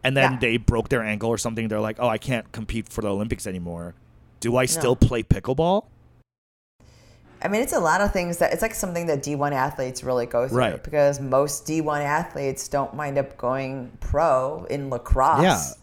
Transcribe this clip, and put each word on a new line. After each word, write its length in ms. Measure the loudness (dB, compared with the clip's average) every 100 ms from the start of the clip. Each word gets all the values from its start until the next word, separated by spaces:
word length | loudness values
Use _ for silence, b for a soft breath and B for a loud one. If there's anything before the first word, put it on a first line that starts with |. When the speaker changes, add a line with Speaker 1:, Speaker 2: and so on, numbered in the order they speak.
Speaker 1:
and 120 | 2 4
then 160 | 2
Speaker 2:
Yeah. 60 | 2
Speaker 1:
they 180 | 0 2
broke 320 | 2 0 0
their 140 | 0
ankle 260 | 0 -2 -2
or 100 | -2
something. 300 | -4 -4 -2
They're 120 | -2
like, 160 | -2 0
"Oh, 80 | 0
I 100 | 0
can't 320 | -2 -6 -6
compete 360 | -12 -6 -6 -6
for 120 | -6
the 60 | -4
Olympics 340 | -4 -4 -6 -6
anymore. 480 | -8 -8 -10 -12 -16 _ -20 -20 _
Do 160 | 0 2
I 60 |
Speaker 2:
No. 40 | 2
Speaker 1:
still 300 | 2 2 4
play 260 | 4 4
pickleball?" 640 | -2 -2 -2 0 2 0 -2 -20 _ _ _ _ _ _ _ _ b b b b -20 -8
Speaker 2:
I 60 | -4
mean, 140 | -2
it's 100 | 0
a 80 | 2
lot 220 | 4 4
of 100 | 2
things 240 | 0 -2 0
that, 140 | 0
it's, 80 | 2
like, 140 | -2
something 320 | -2 -4 -4 -2
that 160 | -2
D 120 | -2
one 200 | -2 0
athletes 500 | 0 -2 -2 -6 -6
really 220 | -2 0 0
go 200 | -2 0
through 120 | 2
Speaker 1:
Right. 240 | 0 -2
Speaker 2:
because 360 | -4 2 2 2
most 440 | 0 2 2 -2
D 160 | -4 -2
one 220 | 0 -2
athletes 680 | 0 0 -2 -4 -4 -4 -4
don't 240 | -2 -2
wind 240 | -4 -4 -2
up 220 | -2 -4
going 540 | -4 -2 -4 -8 -10 -10
pro 680 | -2 2 4 4 2 -6 -6
in 220 | -6 -4
lacrosse. 520 | -6 2 4 6 6
Speaker 1:
Yeah. 200 | 6 4 0 -10